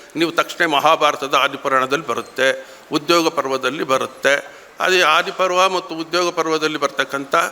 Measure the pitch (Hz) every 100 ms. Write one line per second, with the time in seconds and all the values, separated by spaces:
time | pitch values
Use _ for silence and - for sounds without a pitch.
0 | - 151 165 151 147 - 170 143 151 156
1 | 151 143 135 147 135 135 143 131 127 143
2 | 156 117 110 - 131 127 - - - 151
3 | 147 170 165 - 131 135 127 151 165 131
4 | 117 - 131 143 - - - - 175 185
5 | 156 160 180 185 185 180 190 185 175 165
6 | 160 170 175 165 160 160 156 151 139 -
7 | 135 139 135 170 175